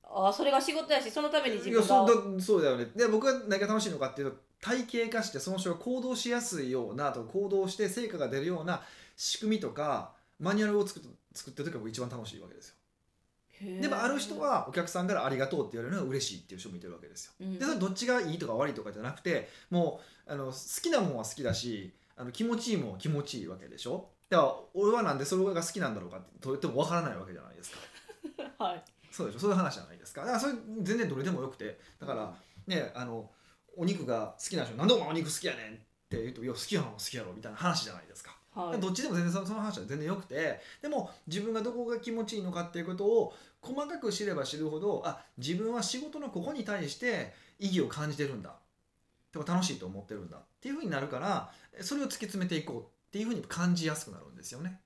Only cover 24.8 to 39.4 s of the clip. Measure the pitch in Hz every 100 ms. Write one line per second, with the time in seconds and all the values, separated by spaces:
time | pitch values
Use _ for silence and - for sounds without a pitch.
24.8 | 202 233 190 139 135 185 190 170 170 208
25.8 | 143 104 90 95 - - 131 139 160 127
26.8 | 156 170 151 90 98 85 57 76 - -
27.8 | - - - 427 311 - 269 - 196 175
28.8 | - _ - - 139 107 202 185 160 110
29.8 | - - - - 190 226 277 240 226 220
30.8 | 185 233 185 131 143 135 131 - 104 -
31.8 | - - 143 120 101 87 - - - 175
32.8 | 113 123 123 113 92 _ _ _ _ 180
33.8 | 175 180 127 113 107 - - 175 117 113
34.8 | 190 233 147 165 156 - 170 131 110 113
35.8 | _ _ _ 113 117 123 123 117 - 190
36.8 | 123 104 - 123 92 101 113 107 175 165
37.8 | 107 90 - - - - _ - 175 208
38.8 | 185 185 285 175 175 185